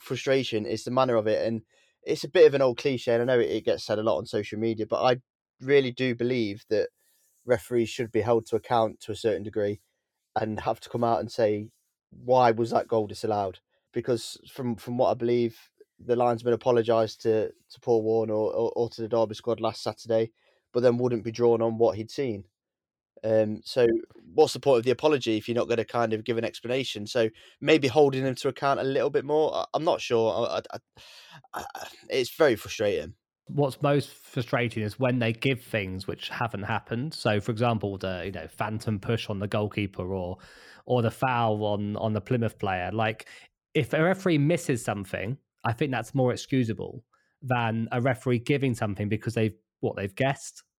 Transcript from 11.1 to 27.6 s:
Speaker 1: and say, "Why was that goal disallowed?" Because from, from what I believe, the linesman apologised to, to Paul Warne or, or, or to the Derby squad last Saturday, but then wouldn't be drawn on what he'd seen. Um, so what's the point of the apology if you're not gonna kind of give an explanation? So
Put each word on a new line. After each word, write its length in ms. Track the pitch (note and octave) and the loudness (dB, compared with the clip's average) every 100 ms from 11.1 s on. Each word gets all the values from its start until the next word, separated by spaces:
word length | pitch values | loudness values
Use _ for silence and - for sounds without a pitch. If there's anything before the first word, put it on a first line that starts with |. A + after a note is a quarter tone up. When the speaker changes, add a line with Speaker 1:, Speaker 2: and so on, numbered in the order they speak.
| A#2 | 0
Speaker 1:
and 120 | A2 | -2
say, 380 | - G#2+ G#2+ A2 _ _ _ _ | 0 0 0 -6 _ _ _ _
"Why 420 | - B2 B2+ A#2+ | -10 2 6 6
was 200 | A2+ A#2 | 4 0
that 160 | A2+ - | 0 0
goal 200 | A#2 G#2 | -2 -2
disallowed?" 520 | G#2+ G#2+ G#2 G2 - _ _ _ | -4 -2 -2 -2 -6 _ _ _
Because 440 | B2 B2 A#2 - - - | -6 -2 -2 -4 -14 -16
from, 240 | - B2 A2 | -8 -6 -6
from 220 | - B2 | -4 0
what 140 | G2+ | 0
I 20 | |
believe, 420 | B2 A#2+ A#2+ A#2 - - _ _ _ | 2 0 2 0 -4 -18 _ _ _
the 120 | - A#2+ | -2 2
linesman 380 | B2 A#2 A#2+ | 2 2 0
apologised 680 | A2+ C3 A#2+ A2+ A2+ A2 - | 0 2 2 4 2 2 -2
to, 280 | A2+ A2 G2+ | 0 0 0
to 300 | - _ - | -6 _ -8
Paul 220 | - A2+ | 0 2
Warne 300 | A2 A2+ A2 | 2 0 0
or, 200 | G#2+ G#2+ | 0 0
or, 200 | - A#2 - | -2 -2 -2
or 140 | A#2 | -4
to 120 | - | -6
the 40 | A2 | -2
Derby 280 | A#2 G#2+ G#2+ | 0 0 -2
squad 260 | - G#2 | -4 -2
last 220 | A2 - | -2 -4
Saturday, 480 | A#2+ - A#2 A2+ A2+ _ _ _ _ | -6 -6 0 0 0 _ _ _ _
but 80 | B2 | 2
then 160 | B2 A#2+ | 4 4
wouldn't 260 | B2+ A#2 | 2 -2
be 80 | A#2 | -4
drawn 300 | A2+ A#2 A2+ | 2 4 4
on 160 | A2+ A2+ | 2 2
what 180 | A#2 G2 | 2 2
he'd 140 | A2 | -6
seen. 360 | - C3+ G2+ - _ _ _ _ _ _ _ | -4 -4 -6 -10 _ _ _ _ _ _ _
Um, 380 | A2 A2 G#2+ G#2+ | 0 2 2 -2
so 240 | - C3 A#2+ A2+ - - - | -4 2 4 4 -2 -16 -2
what's 200 | G2+ D3+ | 4 4
the 60 | C3+ | 4
point 200 | C#3 A#2+ | 4 4
of 40 | |
the 80 | B2 | 4
apology 460 | A#2+ D#3 C#3+ A#2 A2 | 2 2 2 2 -2
if 100 | - | 0
you're 60 | |
not 160 | A#2 G#2 | -2 0
gonna 160 | A#2 G#2+ | -2 -2
kind 260 | A#2+ A#2 | -2 0
of 140 | A2 A2+ | -2 -2
give 140 | A2+ | -4
an 40 | |
explanation? 640 | A2+ - A#2 C3 B2 G#2+ G#2 | -4 -6 -6 -4 -4 -8 -4
So 240 | B2 A2+ - - _ | 0 0 -2 -18 _